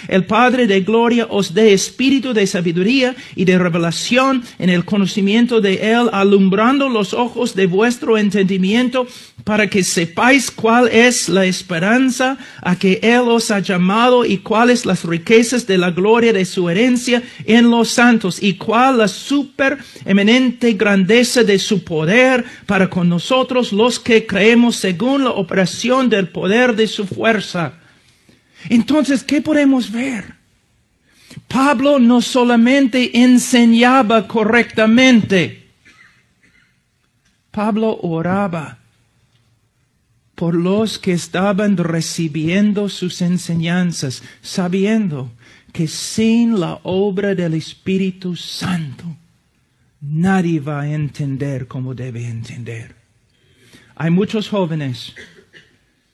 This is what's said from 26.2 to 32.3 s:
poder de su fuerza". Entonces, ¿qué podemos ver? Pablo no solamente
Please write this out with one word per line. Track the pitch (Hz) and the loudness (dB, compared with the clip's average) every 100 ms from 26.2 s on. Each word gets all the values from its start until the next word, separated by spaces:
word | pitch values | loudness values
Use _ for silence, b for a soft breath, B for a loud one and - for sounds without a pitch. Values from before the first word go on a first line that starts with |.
| 170 | -2
poder | 170 180 226 254 220 | -4 -2 2 2 0
de | 220 | -2
su | - 196 | -2 -8
fuerza". | - 220 214 - 175 151 - b b b b _ B B B B | -4 -2 -2 -4 -6 -6 -10 b b b b _ B B B B
Entonces, | 233 - 302 269 269 | 0 2 0 0 -2
¿qué | - 294 | -2 -2
podemos | 311 294 277 262 196 | 0 2 4 2 -2
ver? | 233 269 226 - - _ _ _ _ _ _ B B B B - | -6 -6 -8 -12 -20 _ _ _ _ _ _ B B B B -6
Pablo | 254 277 247 277 285 | 0 0 2 2 4
no | 233 247 | 6 4
solamente | - | 2